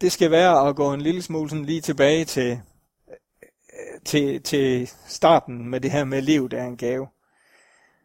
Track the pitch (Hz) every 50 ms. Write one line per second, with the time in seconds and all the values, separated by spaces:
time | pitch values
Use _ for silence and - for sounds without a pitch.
0 | - 180 - - 180 160 160 165 180 180 170 143 135 143 143 147 147 143 139 143
1 | 147 156 175 185 175 - 160 160 156 143 156 156 143 143 165 160 151 - 147 131
2 | 143 143 156 160 160 - - 139 127 123 120 123 98 _ _ _ _ _ _ _
3 | _ _ - - _ _ _ _ - _ _ _ _ _ - - - - - -
4 | _ - - 147 143 139 139 139 - - 156 143 135 131 127 123 123 - - _
5 | _ - - - - 160 170 143 - - 123 120 117 120 127 127 131 135 - 147
6 | 143 131 135 135 131 143 156 147 131 123 - 123 127 123 123 117 123 120 127 131
7 | 135 135 _ _ _ _ _ _ _ _ _ _ _ _ _ _ _ _ _ _
8 | _